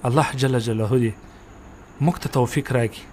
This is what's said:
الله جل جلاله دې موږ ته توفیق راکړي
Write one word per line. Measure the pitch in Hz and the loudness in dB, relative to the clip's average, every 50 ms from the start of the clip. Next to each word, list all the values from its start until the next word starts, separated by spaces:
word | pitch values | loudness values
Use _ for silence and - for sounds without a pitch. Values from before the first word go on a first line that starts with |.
| - 127 | 0 2
الله | 120 151 143 - - 131 135 | 2 2 2 0 0 -2 0
جل | 135 131 123 110 | 0 0 0 0
جلاله | 120 113 110 110 101 127 127 120 | -2 -2 -2 0 2 2 2 2
دې | 113 101 - - - - - - - - - - - - - - - - - 139 170 | 2 -2 -6 -18 -20 -20 -20 -20 -20 -20 -20 -20 -20 -20 -20 -20 -20 -6 0 0 0
موږ | 170 - - | 0 0 -8
ته | 135 - 135 | -2 0 0
توفیق | 123 120 - 147 135 - 131 123 | 0 2 0 -4 -4 0 0 0
راکړي | 117 107 - - - - | 0 0 -4 -10 -18 -20